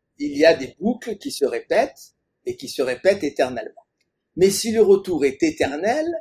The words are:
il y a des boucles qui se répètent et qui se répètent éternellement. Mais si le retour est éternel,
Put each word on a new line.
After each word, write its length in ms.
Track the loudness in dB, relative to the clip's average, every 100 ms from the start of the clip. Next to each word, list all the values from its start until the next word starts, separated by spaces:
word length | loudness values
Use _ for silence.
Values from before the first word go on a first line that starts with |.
| _ _
il 180 | -8 4
y 80 |
a 100 | 4
des 220 | 4 -2 -6
boucles 380 | -4 -4 -8 -10
qui 140 | -10
se 160 | -6 -6
répètent 680 | -6 -2 0 -2 -4 -20 _ _ _
et 120 | -12 -12
qui 120 | -12
se 140 | -4
répètent 420 | -4 0 0 0
éternellement. 600 | -2 -2 -2 -2 -12 -16 _ _ _ _ _ 2
Mais 140 | 2
si 200 | 2 -2
le 120 | 2
retour 420 | 6 4 4 0
est 180 | 0 0
éternel, 640 | -2 0 -4 -2 -2 -2 -2 -6